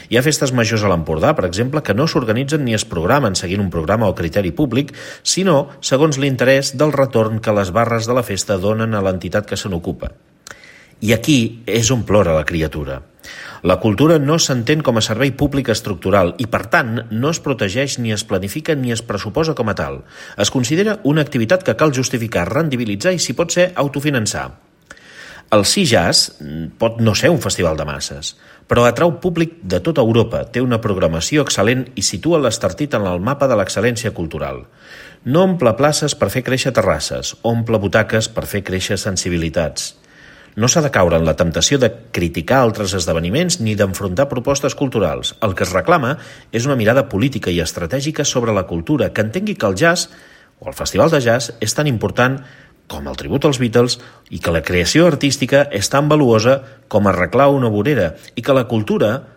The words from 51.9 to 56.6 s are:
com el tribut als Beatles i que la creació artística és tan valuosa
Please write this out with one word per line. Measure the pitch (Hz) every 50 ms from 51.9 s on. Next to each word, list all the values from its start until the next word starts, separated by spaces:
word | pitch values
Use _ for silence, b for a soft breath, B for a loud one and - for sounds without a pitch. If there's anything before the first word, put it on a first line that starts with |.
| 127 104 110 101 - - 120 127 135 135 B B B B B B B _ _ -
com | - - 143 143
el | 127
tribut | - - 143 - 139 - 156
als | 139 123 127
Beatles | 117 107 120 120 120 - B B B B B B B
i | 110 90 -
que | 87
la | 85 80
creació | 71 - 87 90 85 - - 147 170 175
artística | 147 127 - 143 135 - 135 120 139 139 143 139
és | - - 101 -
tan | - 139 147 147
valuosa | 151 151 143 120 113 107 104 123 135 135